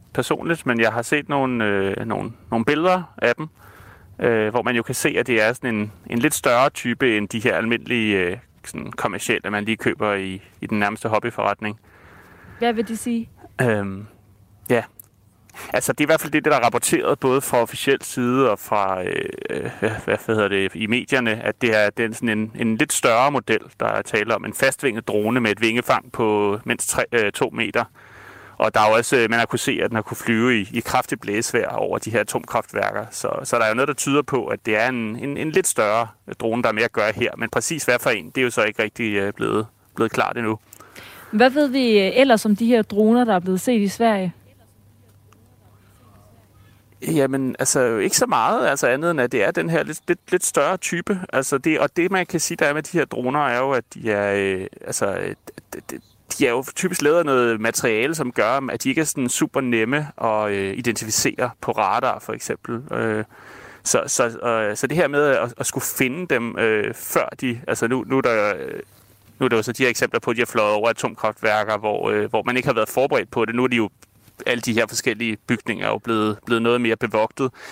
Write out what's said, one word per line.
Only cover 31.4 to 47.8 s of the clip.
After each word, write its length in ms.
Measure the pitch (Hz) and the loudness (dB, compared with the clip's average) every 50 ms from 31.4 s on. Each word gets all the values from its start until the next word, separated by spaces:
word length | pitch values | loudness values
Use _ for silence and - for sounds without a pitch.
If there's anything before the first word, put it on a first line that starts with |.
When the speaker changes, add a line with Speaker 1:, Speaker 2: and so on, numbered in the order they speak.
| 120 - - 117 - - | -2 0 0 0 0 0
Speaker 1:
over 280 | - - 104 92 92 | -2 -2 -2 -2 -4
de 140 | 107 - 110 | -4 -4 -2
her 80 | 110 104 | 0 0
atomkraftværker. 840 | 113 - - 123 - - - 117 - - - 104 101 104 104 107 107 110 | 0 0 -2 -6 -4 -2 -4 -4 -4 -2 -4 -2 -2 -2 -4 -6 -8 -8
Så, 180 | - - - - - - 135 | -10 -6 -6 -4 -4 -4 -4
så 140 | - - | -2 0
der 60 | 120 113 | 2 2
er 60 | 110 | 2
jo 60 | 110 | 2
noget, 120 | 120 139 | 2 0
der 60 | 143 139 | -2 -2
tyder 280 | - - 143 139 147 | -4 -2 0 2 0
på, 240 | 147 - - 127 - | 0 0 -2 -2 -2
at 140 | - 113 98 - | -2 -6 -6 -2
det 120 | 117 107 | 0 2
er 120 | 104 113 127 | 2 2 2
en, 60 | 127 | 0
en, 420 | 120 113 107 107 - - 139 143 | -2 -4 -6 -6 -6 -8 -6 -6
en 140 | 156 120 156 | -4 -4 0
lidt 160 | 151 190 180 | 0 0 0
større 400 | - - - 110 101 107 117 117 107 - _ - - - - | 0 0 0 2 2 2 0 0 -2 -6 _ -16 -14 -10 -6
drone, 240 | 113 113 113 120 120 | -4 -2 -2 0 0
der 60 | 117 | 0
er 40 | 107 | 2
mere 120 | 107 117 | 2 0
at 60 | 113 | 0
gøre 200 | - 117 104 107 104 | 0 0 0 0 0
her. 160 | - 120 104 - | 0 -2 -2 -2
Men 120 | - 117 107 | -4 -6 -4
præcis 360 | - 123 - - 165 147 - | -2 -2 -2 -2 -4 -2 0
hvad 140 | - 123 120 | 2 2 2
for 100 | - 143 | 2 0
en, 160 | 117 101 78 | 0 0 -4
det 120 | 85 - | -6 -2
er 60 | 139 127 | 0 0
jo 60 | 120 | 0
så 140 | - 127 107 | 2 2 2
ikke 200 | 107 107 - 110 | 2 2 0 -2
rigtig, 320 | 107 - - 120 110 104 | -2 -2 -4 -4 0 0
øh, 180 | 101 98 101 104 | 0 0 -2 -2
blevet, 320 | - 110 107 107 107 110 - _ _ _ _ - | -2 -2 0 0 0 -2 -4 _ _ _ _ -2
blevet 160 | - 113 110 | -2 -2 0
klart 260 | - 127 110 - - | 2 0 0 0 0
endnu. 220 | 120 117 107 110 107 _ _ - - - - - - - - - - - - | -2 -2 -2 -4 -4 _ _ -20 -20 -20 -20 -20 -20 -20 -20 -20 -20 -12 -2
Speaker 2:
Hvad 180 | - 208 240 262 | 2 4 6 6
ved 180 | 247 294 294 | 6 4 2
vi, 320 | 277 240 277 254 240 214 202 | 2 2 2 2 4 4 4
øh, 120 | 196 190 - | 4 4 4
ellers 300 | 254 269 277 233 208 - | 4 6 6 6 4 4
om 100 | 214 202 | 2 2
de 100 | 190 233 | 2 4
her 160 | 226 247 226 | 4 4 4
droner, 420 | 202 - 208 202 214 220 233 247 247 | 2 2 2 4 4 6 6 4 4
der 100 | 226 202 | 4 2
er 60 | 180 | 0
blevet 220 | 175 190 185 180 | 2 0 -2 0
set 200 | - 254 247 220 | 2 2 2 2
i 60 | 202 | 2
Sverige? 460 | 196 - - 233 226 214 196 190 175 - - - - _ _ _ _ _ _ _ - _ _ _ _ _ - _ - - _ _ _ _ _ _ - _ _ _ _ _ _ - - - - - - - - _ _ _ - - - - _ _ _ _ - | 0 0 2 2 2 2 2 -2 -4 -6 -10 -18 -20 _ _ _ _ _ _ _ -20 _ _ _ _ _ -20 _ -20 -20 _ _ _ _ _ _ -20 _ _ _ _ _ _ -20 -20 -20 -20 -20 -20 -20 -20 _ _ _ -20 -20 -20 -20 _ _ _ _ -10
Speaker 1:
Jamen, 540 | - - 160 151 135 131 135 135 135 127 - - | -4 0 2 2 2 2 2 0 -2 -2 -2 -2
altså, 380 | 127 - - 147 | -2 0 2 2